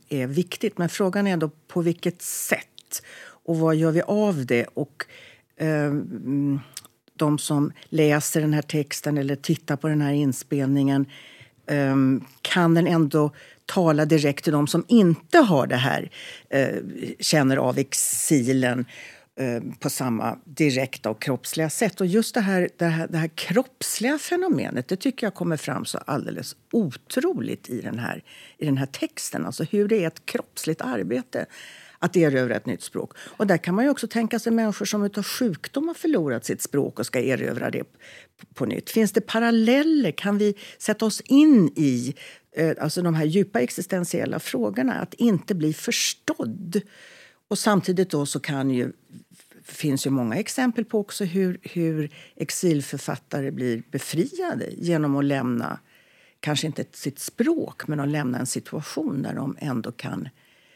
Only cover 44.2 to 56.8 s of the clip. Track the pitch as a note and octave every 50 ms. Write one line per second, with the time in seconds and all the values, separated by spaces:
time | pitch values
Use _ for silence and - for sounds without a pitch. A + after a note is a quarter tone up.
44.2 | A2 - G#2+ - - - - C4 A#3 G#3+ G3 A3 B3+ C4 - - - - - -
45.2 | A#3 A#3+ G#3 D#3+ - - G#3 F3 D3+ D#3 D#3 - - - A#3+ - - - - -
46.2 | _ - D#4 - D4+ A3+ A3 - F#3 E3+ F3 G#3 - - - - - - - -
47.2 | - - _ _ _ - G#3 G3 - A3+ G#3 F#3 - - F#3 F3 F#3+ F#3 - D3
48.2 | C#3+ C#3+ - D3 - - D3 C3+ C3+ C3+ C3 B2 B2 B2+ - _ _ _ - -
49.2 | - _ _ - - _ - - - - - - - D#3 C3+ C3+ - C#3+ C3+ C3+
50.2 | B2 A2+ A2 E3 A3+ - - - B3+ B3+ A#3 - A3 - - A3 G3+ - - -
51.2 | G#3 F3 E3 G3 F#3+ F#3 F3+ - - - - F3+ E3+ D#3+ D#3+ D#3 D3+ D3 - -
52.2 | - - _ - D#3+ D3 - - - F3+ D#3+ D3 C3+ - - C#3 - - D3 -
53.2 | - - - C#3+ C3+ C3+ - C3 B2+ B2 A#2 A2+ - _ - C#3 - - - D3+
54.2 | F#3+ C#4 - E4+ F#4 F4 - - - - - - - E3+ E3+ D#3 D3+ D3 C#3 C#3
55.2 | C#3+ C#3 C#3+ C#3 B2+ B2 B2 A#2 A#2 - - - - _ _ _ _ _ _ _
56.2 | _ _ _ _ - D3+ D3+ C#3 - D#3 B2+ -